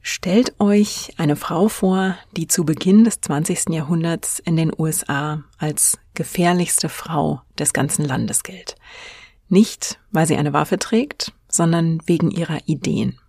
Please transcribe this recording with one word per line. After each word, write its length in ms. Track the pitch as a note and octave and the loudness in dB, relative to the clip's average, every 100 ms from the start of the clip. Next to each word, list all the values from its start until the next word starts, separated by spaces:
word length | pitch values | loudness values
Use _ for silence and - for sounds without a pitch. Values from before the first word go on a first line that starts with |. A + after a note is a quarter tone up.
Stellt 580 | - - F#3 G3 C4 - | -8 -6 2 2 2 2
euch 540 | G3+ G#3 G#3 - - - | 4 4 2 -2 -12 -2
eine 180 | D#3 D3 | 0 0
Frau 320 | - E3 G#3 | -2 0 0
vor, 480 | - F#3+ F#3+ F#3+ F3+ - - | 2 0 2 0 -4 -8 -6
die 120 | E3 | -4
zu 160 | - | -2
Beginn 400 | D#3 D#3+ F#3 G3+ | 0 0 4 6
des 160 | A3+ - | 6 2
zwanzigsten 520 | - D3 D#3+ F3+ - | -4 -2 -2 -4 -2
Jahrhunderts 680 | E3 C#3+ E3+ E3 E3 - - | -4 -2 -2 0 -4 -6 -8
in 160 | - E3 | -2 0
den 160 | D#3+ - | 0 0
U 120 | D#3+ | -2
S 200 | D#3+ - | -2 -4
A 360 | C#3+ D3+ D3+ - _ | -4 -2 -6 -10 _
als 440 | D3+ D3+ - - _ | -6 0 0 0 _
gefährlichste 760 | - E3 - F3 F3+ F3 - - | -10 -6 0 2 2 0 -2 -4
Frau 540 | - - D#3+ D3+ C#3+ _ - | -8 -6 -2 -2 -2 _ -4
des 160 | C#3+ | -2
ganzen 320 | - C#3 - | 0 -2 -2
Landes 380 | D3+ C3 A2 - | -2 -2 -2 -4
gilt. 320 | - F#3+ - - - - - - - _ _ | -6 -14 -16 -18 -20 -20 -20 -20 -20 _ _
Nicht, 520 | F#3 A3 - - - _ | 4 4 0 -10 -10 _
weil 160 | D#3+ E3 | 0 2
sie 100 | D3 | 2
eine 160 | D3 | 0
Waffe 260 | C#3+ D3+ F#3 | 0 0 -2
trägt, 540 | - A3+ D4 - - _ _ | 0 0 0 -6 -12 _ _
sondern 520 | - E3 E3+ E3 D#3+ - | 0 2 2 2 -2 0
wegen 240 | E3+ E3 | 2 2
ihrer 360 | - E3 D#3+ - | 0 -4 -6 -4
Ideen. 520 | D3+ - - A3 - | -4 -2 -2 -2 -4